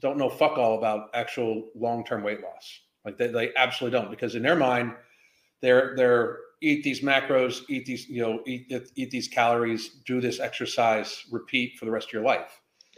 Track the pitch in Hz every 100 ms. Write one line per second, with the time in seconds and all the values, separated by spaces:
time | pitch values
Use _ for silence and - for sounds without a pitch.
0 | 135 143 131 - 156 - 117 110 113 107
1 | 107 120 113 - 117 110 110 - 117 117
2 | 107 113 104 104 92 - - - _ _
3 | 107 98 120 113 117 135 127 - 123 120
4 | 101 - 117 113 123 175 131 123 120 110
5 | _ _ _ _ _ - 127 127 131 127
6 | 123 120 117 - - - 156 147 143 131
7 | 139 135 135 135 127 123 - 135 127 120
8 | - 123 117 113 131 123 123 127 - -
9 | 127 127 110 - 117 120 117 113 - -
10 | - 127 123 123 120 - 120 - 117 110
11 | 104 - - 117 - 131 123 - 113 110
12 | - 110 117 127 - - _ _ _